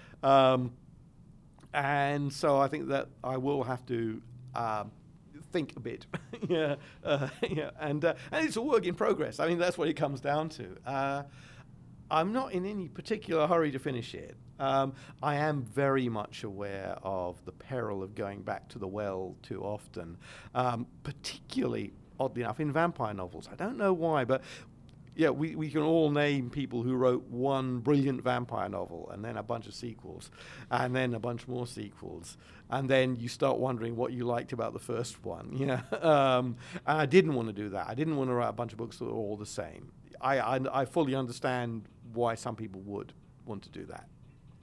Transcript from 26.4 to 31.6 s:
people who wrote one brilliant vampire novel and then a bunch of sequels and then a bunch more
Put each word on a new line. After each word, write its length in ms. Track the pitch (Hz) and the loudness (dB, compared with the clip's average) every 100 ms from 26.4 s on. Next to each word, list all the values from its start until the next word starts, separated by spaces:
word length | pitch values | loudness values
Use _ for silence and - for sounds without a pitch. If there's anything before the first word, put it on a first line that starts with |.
| 123 | 0
people 320 | 143 131 120 | -2 -2 -2
who 140 | 123 127 | 0 4
wrote 280 | 127 123 - | 6 4 0
one 500 | 120 135 135 131 123 | -2 2 2 0 0
brilliant 440 | 120 143 139 127 | 4 4 4 2
vampire 440 | 117 123 120 113 95 | 0 0 0 -2 -2
novel 420 | 95 90 85 82 | -2 -6 -8 -10
and 120 | 95 | -8
then 140 | 110 110 | -8 -6
a 60 | |
bunch 240 | 107 117 110 | -4 -6 -6
of 60 | |
sequels 580 | - 120 107 87 85 - - - - - | -10 -10 -10 -12 -14 -14 -18 -18 -16 -2
and 240 | 123 127 127 | 0 2 2
then 180 | 127 | 0
a 60 | 113 | 0
bunch 280 | 117 120 127 | -4 -6 -6
more 200 | 123 | -6